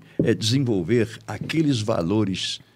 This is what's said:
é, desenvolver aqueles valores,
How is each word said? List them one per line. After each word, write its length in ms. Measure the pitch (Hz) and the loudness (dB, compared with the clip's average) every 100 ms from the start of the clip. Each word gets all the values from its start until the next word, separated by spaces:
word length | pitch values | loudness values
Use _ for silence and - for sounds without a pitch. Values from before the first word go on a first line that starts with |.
| - - | -8 -2
é, 100 | 104 | 0
desenvolver 840 | 107 110 127 123 104 82 117 110 - - | 2 2 0 2 0 2 2 0 -4 -12
aqueles 520 | 104 135 156 160 127 | -10 -4 0 2 0
valores, 800 | 107 95 85 107 101 92 - - - | 0 0 2 2 0 -2 -6 -8 -14